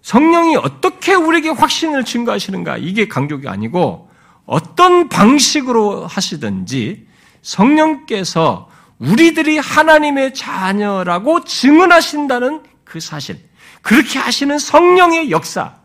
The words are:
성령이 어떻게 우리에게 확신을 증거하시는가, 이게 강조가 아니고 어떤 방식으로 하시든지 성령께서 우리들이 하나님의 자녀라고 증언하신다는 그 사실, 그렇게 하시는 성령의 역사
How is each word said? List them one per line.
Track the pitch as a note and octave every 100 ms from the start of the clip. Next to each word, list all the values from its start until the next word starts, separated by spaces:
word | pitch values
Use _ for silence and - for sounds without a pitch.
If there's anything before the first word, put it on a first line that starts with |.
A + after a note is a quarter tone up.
성령이 | - A#3+ D#4+ E4+ E4 C#4+
어떻게 | C3+ - F#4+ - -
우리에게 | F#4+ D#4+ E4 D#4
확신을 | C4 D4+ - D#4+ C#4
증거하시는가, | A3+ A#3+ A#3 G#3 - F#3 E3 B2
이게 | C#3+ G#3 G#3
강조가 | C3 C#3+ D3 C#3
아니고 | G2 A2+ F3 D3+ E2 _ _ _ _
어떤 | - E3+ - - F4+ F4+ E4
방식으로 | - G#3 C#4+ A#3+ D4+ B3+ A#3 G#3 G3 E3+
하시든지 | G3 F#3 D#3+ A2 F#2+ F#2 C3 A2+ G#3 _ _ _ _
성령께서 | - - A3+ D4+ D#4 D4 - G#3+ F3 E3+ D#3 F#2+ - _ _ _
우리들이 | B2 A3+ E4 D#4 D#4 D4+
하나님의 | - D4+ D#4 D#4 D4 C#4 C4+
자녀라고 | C4+ B3 F#3 F#3+ G3+ G#3 G3 F3+ F3 A#3 E4+
증언하신다는 | - - C4 D4+ F4+ E4+ E4 D4 C#4+ B3 B3+ D#4 _ _
그 | _ E3
사실, | - D3+ - E3+ _ _ - _
그렇게 | - A#3 - C4+
하시는 | B3 A#3 C#4+ D4
성령의 | - D4+ F4 F#4 F4 E4 D4+
역사 | E3 - F#3 - _